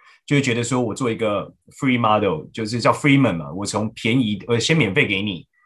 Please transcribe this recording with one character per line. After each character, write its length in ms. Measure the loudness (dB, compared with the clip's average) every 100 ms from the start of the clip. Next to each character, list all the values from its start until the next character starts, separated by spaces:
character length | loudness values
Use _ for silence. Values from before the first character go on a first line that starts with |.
| _ _ 0
就 100 | 0
会 60 |
觉 100 | 2
得 80 | -2
说 180 | -2 -2
我 140 | -2
做 160 | -2 -4
一 60 | -2
个 360 | -2 -2 -6 _ _ -4
free 180 | 0 2
model， 480 | 2 2 2 -2 -6
就 140 | -8 -6
是 120 | 0
叫 140 | 0
freeman 460 | 2 4 6 4 0
嘛， 140 | -6
我 120 | -8
从 260 | -4 -4 -4
便 260 | -4 0 0
宜， 180 | 0 -4 -2
呃， 140 | -2
先 160 | 2 2
免 180 | 2
费 120 | 0 0
给 160 | -2
你， 220 | -4 -8 -12 _